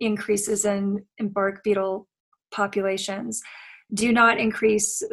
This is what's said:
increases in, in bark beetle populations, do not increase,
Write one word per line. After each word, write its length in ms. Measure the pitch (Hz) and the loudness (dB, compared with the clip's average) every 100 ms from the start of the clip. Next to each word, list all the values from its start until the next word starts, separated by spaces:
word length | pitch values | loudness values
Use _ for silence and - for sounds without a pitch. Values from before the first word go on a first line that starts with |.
increases 640 | 226 208 - 208 - 208 | -2 -2 0 -2 0 -2
in, 400 | 208 196 196 202 - _ | 0 0 0 -4 -6 _
in 100 | 214 | -4
bark 340 | 202 196 196 | 0 -2 -2
beetle 460 | 214 202 190 196 202 _ _ _ _ | 0 0 0 -4 -8 _ _ _ _
populations, 880 | - 202 202 196 190 196 196 240 220 - - - - _ | -4 -2 0 -2 -2 -4 -6 -8 -10 -12 -20 -20 -20 _
do 180 | 202 233 | -2 2
not 260 | 233 233 233 | 6 6 6
increase, 640 | 226 214 220 214 - - 427 | 0 2 2 2 0 -4 -8